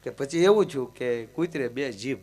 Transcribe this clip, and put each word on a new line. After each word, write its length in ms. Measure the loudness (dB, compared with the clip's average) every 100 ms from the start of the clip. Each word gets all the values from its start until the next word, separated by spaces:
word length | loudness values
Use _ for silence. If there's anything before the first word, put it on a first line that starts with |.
કે 60 | -10
પછી 280 | -8 -4 4
એવું 280 | 6 6 4
થયું 280 | -2 -6
કે 320 | -6 -4 -4 -6
કૂતરે 420 | -4 -4 -2 -4
બે 240 | -4 -6
જીભ 260 | -6 -8 -8